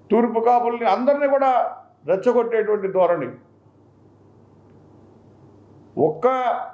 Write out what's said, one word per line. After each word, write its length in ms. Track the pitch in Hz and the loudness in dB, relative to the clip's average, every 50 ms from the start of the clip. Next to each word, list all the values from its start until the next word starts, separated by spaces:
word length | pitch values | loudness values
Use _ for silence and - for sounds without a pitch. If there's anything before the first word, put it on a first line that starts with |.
| _ - | _ 0
తూర్పు 300 | 208 233 233 233 226 226 | 2 2 2 2 0 0
కాపుల్ని 440 | 226 240 247 240 233 233 233 233 233 | 2 2 2 2 2 -2 -4 -2 0
అందరినీ 440 | 202 196 233 254 277 285 285 294 277 | 0 0 2 2 2 2 2 2 0
కూడా 480 | 277 269 269 262 254 226 - - - - - _ _ _ - | 2 2 2 2 2 0 0 -4 -6 -14 -20 _ _ _ -4
రెచ్చగొట్టేటువంటి 800 | 147 180 185 - 247 220 240 233 233 226 220 214 208 214 202 196 190 | -2 -2 0 2 2 2 2 2 0 0 -2 0 0 -2 -2 -2 -2
ధోరణి. 400 | 175 185 180 170 175 156 131 - - - - _ _ _ _ _ _ _ _ _ _ _ _ _ _ _ _ _ _ _ - _ _ - - - - - - - - - - - - - _ - - - - - - - - - - - - _ - 127 | 0 2 2 2 0 -2 -4 -8 -10 -14 -20 _ _ _ _ _ _ _ _ _ _ _ _ _ _ _ _ _ _ _ -20 _ _ -20 -20 -20 -20 -20 -20 -20 -20 -20 -20 -20 -20 -20 _ -20 -20 -20 -20 -20 -20 -20 -20 -20 -20 -20 -20 _ -4 -2
ఒక్క 260 | 143 160 156 - - 254 262 254 254 233 - - - - | -2 -2 0 0 -2 -2 0 -2 -2 -4 -4 -6 -8 -12